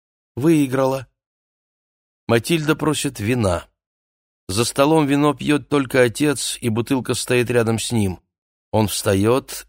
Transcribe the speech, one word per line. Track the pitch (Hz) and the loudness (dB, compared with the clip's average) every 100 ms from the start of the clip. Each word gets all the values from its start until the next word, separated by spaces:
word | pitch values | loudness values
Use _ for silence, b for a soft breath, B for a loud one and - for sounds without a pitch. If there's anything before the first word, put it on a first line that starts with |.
| _ _ _ - | _ _ _ -4
"Выиграла". | 151 160 139 131 131 135 - _ _ _ _ _ _ _ _ _ _ _ - | 2 2 2 0 0 -2 -10 _ _ _ _ _ _ _ _ _ _ _ 0
Матильда | 117 - 165 151 151 | 0 2 -2 0 0
просит | 156 143 147 123 | 0 -2 -4 -4
вина. | 104 127 101 85 - _ _ _ _ _ _ _ - | -2 0 0 -2 -6 _ _ _ _ _ _ _ -8
За | 95 120 | -4 -2
столом | - 139 160 139 | 0 2 4 2
вино | 143 147 | 2 2
пьёт | 143 143 147 - | 0 -2 -2 0
только | 147 127 131 | -2 0 2
отец, | 123 101 147 135 - - | 2 2 -2 0 -4 -4
и | 120 | -2
бутылка | 110 117 135 117 | -2 -2 -2 -2
стоит | 120 - 123 117 | -4 0 0 2
рядом | 120 113 113 | 2 2 0
с | - | -2
ним. | 120 98 85 _ _ _ _ _ | 0 0 -2 _ _ _ _ _
Он | 107 104 | 0 0
встаёт | - 107 98 107 131 139 - | 0 0 2 2 0 -2 -16